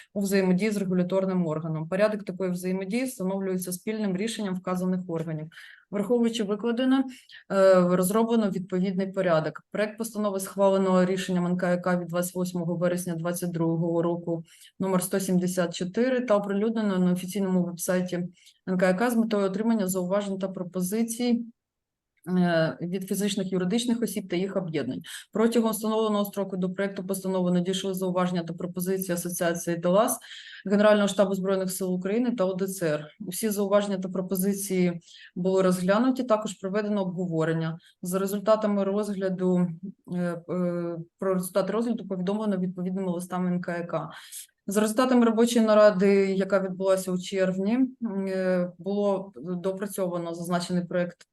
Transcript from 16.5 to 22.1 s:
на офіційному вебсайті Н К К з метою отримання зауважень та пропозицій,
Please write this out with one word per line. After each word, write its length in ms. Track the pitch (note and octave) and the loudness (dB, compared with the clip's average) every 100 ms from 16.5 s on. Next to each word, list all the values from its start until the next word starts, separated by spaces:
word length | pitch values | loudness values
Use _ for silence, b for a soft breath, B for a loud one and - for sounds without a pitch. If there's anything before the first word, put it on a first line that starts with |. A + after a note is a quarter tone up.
| G3 A3+ A3+ G#3 F#3 | 0 0 0 0 2
на 120 | F3+ | 2
офіційному 520 | F3+ F#3 G#3 F#3+ F#3 | 2 -2 -4 0 0
вебсайті 640 | F3 E3+ - F#3 F3+ F3 F3+ b b b - | 0 -4 -2 -2 -2 -4 -6 b b b -4
Н 100 | F#3 | 2
К 160 | F#3 | 2
К 160 | F#3 A#3+ | 4 2
з 60 | A3+ | 2
метою 300 | A3 G3+ G3 | 2 2 0
отримання 420 | F#3+ A3+ A3+ F#3 | 0 0 0 0
зауважень 520 | F#3 F3+ G3+ G3 F#3+ | -2 0 -2 -2 -4
та 80 | F#3+ | -6
пропозицій, 960 | F#3+ F3 F#3 F3+ A3 A#3 - B3 A#3+ A#3 - _ _ _ _ _ | -6 -8 -4 -2 -2 -2 -2 0 0 -2 -14 _ _ _ _ _